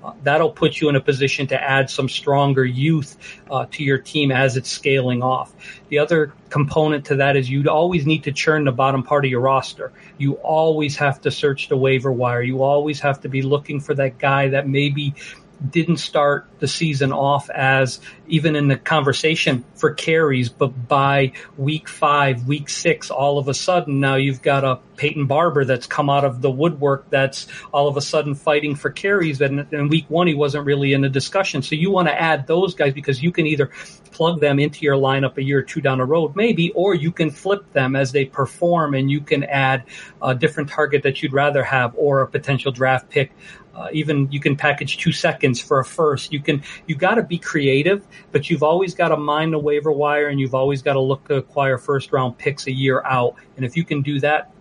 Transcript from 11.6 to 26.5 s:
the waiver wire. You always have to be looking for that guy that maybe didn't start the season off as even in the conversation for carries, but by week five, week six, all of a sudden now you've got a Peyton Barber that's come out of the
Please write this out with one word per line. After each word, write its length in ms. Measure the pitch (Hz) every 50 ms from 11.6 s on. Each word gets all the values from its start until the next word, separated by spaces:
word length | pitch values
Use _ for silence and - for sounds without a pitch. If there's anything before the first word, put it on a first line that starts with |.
| - -
the 80 | 147
waiver 340 | 131 131 135 135 131 127 139
wire. 300 | 127 120 123 120 120 120
You 220 | 123 127 131 131 135
always 380 | 139 143 147 147 156 147 147
have 200 | - 143 139 -
to 80 | - 147
be 140 | 131 135 135
looking 360 | 135 143 143 143 - 147 143
for 140 | 143 - 147
that 240 | 139 139 131 120
guy 300 | - - 139 139 139 139
that 200 | 135 135 139 139
maybe 460 | 135 135 139 143 143 143 147 147 143 143 - - - - - - - - - 143 139
didn't 280 | - 175 156 165 170
start 500 | 151 - - - 151 147 143 143 139 - _ - -
the 80 | 151
season 460 | 139 - - 170 156 147 131 143 135 139
off 360 | 143 139 139 143 139 - -
as 520 | - - 135 135 135 131 131 127 - - - - - - -
even 300 | - 165 156 143 165 151
in 100 | 147 143
the 80 | 139 135
conversation 880 | - - - 165 156 139 139 123 - - 156 165 160 - 160 135 120 - - _
for 180 | - - 151 151
carries, 560 | - - 165 160 160 160 147 135 127 123 117
but 180 | - - 143
by 640 | 135 - 127 120 - 147 139 139 139 139 139 139 131 - - - - -
week 300 | 143 135 143 156 156 -
five, 580 | - - - 160 147 147 147 139 135 131 120 123
week 220 | 131 147 147 147
six, 420 | - - - - 170 156 - - -
all 280 | - 131 139 143 143
of 100 | 143 131
a 60 | 139 131
sudden 480 | - - - 180 175 175 147 139 139
now 140 | 139 135 135
you've 260 | 135 135 139 131 123
got 240 | - 156 139 139 135
a 140 | 131 127 - - - -
Peyton 300 | - - 143 147 147 139
Barber 360 | 123 135 151 170 175 143 147 135
that's 240 | 123 131 123 -
come 220 | - - - 147 143
out 160 | 143 143 147
of 160 | 143 120 123
the 100 | 131 139